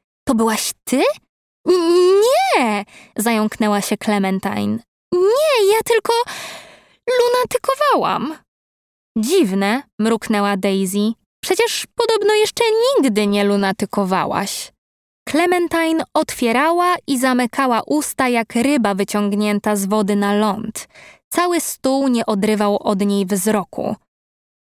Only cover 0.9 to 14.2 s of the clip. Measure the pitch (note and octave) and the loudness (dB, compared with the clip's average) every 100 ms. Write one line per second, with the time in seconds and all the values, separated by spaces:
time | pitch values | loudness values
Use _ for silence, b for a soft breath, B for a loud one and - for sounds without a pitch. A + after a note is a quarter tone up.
0.9 | B3+ G#4 D#5 _ _ _ _ D#4+ F4+ E4 | 0 0 -2 _ _ _ _ 0 2 4
1.9 | F4 F4+ G4 A4+ D5+ F#5+ A#4+ A#3 G#3 G#3 | 4 4 4 4 2 2 2 2 -2 -6
2.9 | B B - G#3+ A3 G#3+ - G#3+ G3+ - | B B -6 -2 0 0 0 0 0 -2
3.9 | G#3 - G#3 F#3+ F#3+ G3 G#3 G#3 A3 - | -4 -2 0 0 -2 -4 -4 -4 -6 -10
4.9 | _ - F4+ F#4+ B4+ D#5 B4+ G4 A4 - | _ -4 0 2 2 2 2 2 2 2
5.9 | A4+ - A#4 A#4+ B B B B B B | -2 0 -2 -2 B B B B B B
6.9 | B - B4 A#4+ B4 B4 B4 - C5+ D5 | B -4 0 2 2 0 -4 -2 0 2
7.9 | G#4 E3+ F#3+ C4+ D#4 _ _ _ _ _ | 2 0 -2 -4 -10 _ _ _ _ _
8.9 | _ _ A3 A3 F#4+ A3+ F#3+ G3 B3 - | _ _ -4 0 2 2 0 0 -2 -6
9.9 | - A3 A3+ - G#3 G3+ G3+ G3 G3 F#3+ | -4 0 0 0 0 0 0 0 0 -2
10.9 | G3 G#3+ A3+ _ _ - F#4 A4+ - - | 0 -2 -4 _ _ -4 0 0 -2 -8
11.9 | - A4+ A4 G#4 G#4+ G#4+ - A#4 A4 B4 | -4 0 2 2 2 0 0 0 2 2
12.9 | C5+ C4+ G3+ G#3 G3+ G3+ G3+ G3 G#3+ G3+ | 2 2 2 0 2 2 2 0 -2 -4
13.9 | - F#3+ F#3 | -2 0 0